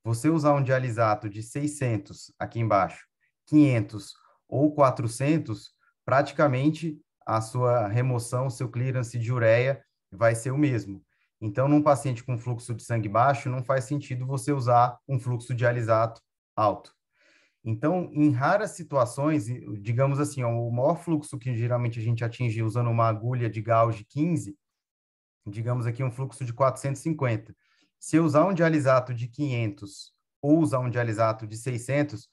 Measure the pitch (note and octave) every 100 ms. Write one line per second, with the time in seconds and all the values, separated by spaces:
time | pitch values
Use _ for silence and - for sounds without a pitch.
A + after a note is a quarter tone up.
0 | A2+ A#2 D3+ E3 D3 C#3+ B2+ C3 B2+ A2
1 | A2 G#2+ G#2+ G#2+ A2 C#3+ D3 D3 B2+ G#2+
2 | - - - _ - A#2 A2 G2+ F2 -
3 | - _ _ _ _ D3+ C#3+ A#2+ - G#2+
4 | - - _ _ _ B2 D3+ D3+ C3+ B2
5 | A#2 - C#3 D#3+ - G#2+ - _ _ _
6 | - C3 D3+ - D3 B2+ D3 D#3+ E3 D3+
7 | _ _ - A2 A2+ B2 B2 A#2+ G2+ A#2
8 | C3 A#2+ A#2 B2 C3+ - B2 A#2 C3 B2+
9 | A#2 A#2+ A2+ B2+ A2+ A#2 C3 C3+ _ _
10 | _ F#2+ A#2 A#2 B2+ C3+ D3 A#2 G#2 F#2+
11 | _ _ _ _ A2 G2+ C#3 D3 D3+ C3+
12 | C3+ A#2+ - A#2+ B2 A#2 - A2 - A#2
13 | G#2 A2 C3 C3+ C3 B2 A#2 C3+ B2+ D3
14 | - B2+ B2+ C3+ D3 C#3+ A#2+ A#2+ A2+ -
15 | - C3+ B2+ B2 - B2 A#2+ A#2+ A2+ A2
16 | A2+ A2+ _ _ _ - G#2+ F#2+ - _
17 | _ _ _ _ _ _ A2+ A2 D3+ F3+
18 | E3+ D3+ D3 B2 C#3+ G3+ G#3 - D#3+ C#3
19 | A#2 - D3 D3+ A2+ B2 - G#2 G2+ A#2
20 | C#3 C#3 D3 C#3 A#2+ A#2 A#2 A#2+ C#3 E3
21 | - D3+ D3 - B2 A2+ A#2 B2 A#2+ A#2
22 | A2+ A#2 A#2 - B2 A2 A2 A#2+ A#2+ A#2
23 | A2+ G#2 A#2 B2+ A#2+ G#2 G#2+ A2+ A2+ G#2+
24 | - C#3 E3 D#3 G2+ - _ _ _ _
25 | _ _ _ _ - G2+ A2+ B2 A#2 A#2
26 | C3 A#2+ C3+ - B2 A#2 C3+ B2+ C#3 C#3+
27 | E3 D#3 B2+ A2 - - _ _ _ _
28 | - D#3 E3 C#3+ F3+ F3+ E3 D#3+ C3 C3
29 | B2+ A#2+ B2 - C#3+ A#2+ G#2+ G2+ G2 -
30 | - _ _ _ C#3+ D#3+ D3 B2+ B2 A#2
31 | A#2 G#2+ A2+ A2 G#2+ A2+ C3 A#2+ A#2 C#3+
32 | D3 G#2+ -